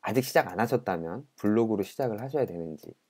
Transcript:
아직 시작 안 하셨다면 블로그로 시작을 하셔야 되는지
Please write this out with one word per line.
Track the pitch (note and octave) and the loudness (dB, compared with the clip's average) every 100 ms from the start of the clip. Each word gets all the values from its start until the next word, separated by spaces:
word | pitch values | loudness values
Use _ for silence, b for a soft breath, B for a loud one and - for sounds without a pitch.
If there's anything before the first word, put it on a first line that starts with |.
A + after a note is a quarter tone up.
아직 | - A#2 | 0 0
시작 | B2+ E3 A#2 | 4 2 2
안 | F2 | 0
하셨다면 | A#2 B2+ - F2+ E2 G2+ D3 _ | 0 0 0 -4 -4 -8 -10 _
블로그로 | G#2 G#2+ A2+ G#2 | 2 4 4 2
시작을 | G2 - C3 G#2 | -2 -2 -4 -4
하셔야 | C3 D3 B2 | -4 -2 -2
되는지 | E2+ E2 D#2 E2 E2 | -2 -8 -10 -14 -20